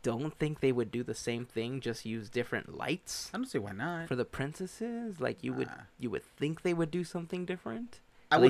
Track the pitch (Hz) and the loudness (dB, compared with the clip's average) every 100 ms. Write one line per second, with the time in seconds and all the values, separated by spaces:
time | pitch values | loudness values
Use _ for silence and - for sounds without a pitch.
0 | 123 117 156 151 151 151 135 123 113 117 | 0 0 0 0 -2 4 4 4 2 0
1 | 123 110 - 117 123 - 113 135 120 113 | -2 -4 -2 -2 -2 -2 -2 -2 -4 -4
2 | 113 113 101 120 117 113 - 80 - 170 | -4 -4 -2 -2 0 -2 -4 -6 -2 -4
3 | - - - 190 262 139 101 190 151 170 | -4 -8 -6 -6 -2 -2 -2 -4 -4 -4
4 | 165 123 117 - 139 156 185 - 226 233 | -2 -2 -2 -2 -4 -4 -8 -6 -6 -4
5 | 233 175 123 117 123 131 123 - - - | -6 -2 -2 -2 -4 -2 -4 -6 -18 -8
6 | 120 90 - - 147 160 185 170 165 175 | -4 -4 -6 -4 -2 0 0 2 2 0
7 | 170 175 170 180 175 180 - 226 240 - | -2 -4 -4 -4 -4 -6 -6 -6 -8 -12
8 | - - - 156 | -20 -8 4 10